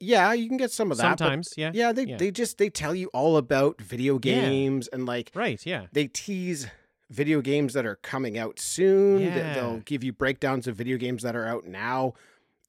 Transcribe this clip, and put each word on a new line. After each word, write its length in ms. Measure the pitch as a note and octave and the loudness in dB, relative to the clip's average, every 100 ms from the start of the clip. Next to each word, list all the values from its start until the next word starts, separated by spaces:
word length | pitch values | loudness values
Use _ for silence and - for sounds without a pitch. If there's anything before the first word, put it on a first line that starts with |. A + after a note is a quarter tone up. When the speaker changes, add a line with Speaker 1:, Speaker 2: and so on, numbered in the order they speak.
Speaker 1:
yeah, 320 | F#3 A3+ F#3 | 2 4 4
you 140 | A#3 A#3 | 4 -2
can 80 | C4 | -2
get 120 | B3+ | -2
some 200 | - G#3+ | -2 -2
of 60 | B2 | 2
that, 40 | |
but 160 | A#2 D#3+ | 2 2
Speaker 2:
Sometimes, 360 | D#3 C#3 E3+ - | 0 -2 -4 -6
yeah. 140 | D#3 | -4
Speaker 1:
yeah, 180 | F#3+ A#3+ | 0 0
they, 120 | A#3 | 0
Speaker 2:
Yeah. 120 | C4 B2 | -4 -2
Speaker 1:
they 120 | F#3+ | -2
just, 260 | F#3+ A#3+ - | -2 -4 0
they 120 | G3+ | -2
tell 240 | - D3 | 0 -4
you 140 | F3+ F#3 | -4 -4
all 280 | B2 D3+ D#3+ | 0 4 4
about 440 | B2 C#3 C#3+ - | 4 4 2 0
video 340 | G#2 B2 C3 C3+ | -8 -2 0 2
Speaker 2:
Yeah. 180 | C3 B2+ C3+ | 2 4 4
Speaker 1:
games 400 | C3+ C3+ C3+ A#2 | 2 2 0 -4
and, 160 | B2+ B2+ | -6 -4
like, 260 | B2 A#2 | -4 -6
Speaker 2:
Right, 300 | F3+ E3+ A2+ E3 | -4 -4 -4 -6
yeah. 200 | E3 F2+ | -8 -4
Speaker 1:
they 140 | C#3+ D3 | -2 -2
tease 600 | - - F#3+ F3+ D#3+ A#2+ - _ _ - | -4 -6 -6 -4 -4 -8 -14 _ _ -10
video 300 | B2 D3 D#3 | -2 2 2
games 320 | B2+ D3 C#3 | 2 2 0
that 100 | C3+ A#2 | 0 -4
are 100 | G2+ | -4
coming 420 | - C3+ B2+ G#2+ | -8 -6 -4 -4
out 200 | A2+ - | -6 -6
soon. 600 | - - F#3+ F#3+ G3+ G3 | -6 2 4 6 6 6
They, 60 | F#3+ | 4
Speaker 2:
Yeah. 280 | F3 D#3+ | 0 -2
Speaker 1:
they'll 240 | C#3 A#2+ A#2 | -2 -4 -4
give 220 | G#2+ C#3+ | -6 -4
you 80 | B2+ | -4
breakdowns 540 | A2+ C3 C3 C#3 C3 B2 | -2 0 0 0 -2 -4
of 100 | G#2+ | -6
video 200 | A#2+ B2+ | -4 -2
games 260 | B2 B2 | -2 -4
that 140 | A#2+ A#2 | -4 -4
are 100 | A2+ | -4
out 200 | A#2 F2 | -4 -6
now. 480 | F#2+ A2+ C3 C3 - _ _ _ _ | -8 -4 -2 -2 -4 _ _ _ _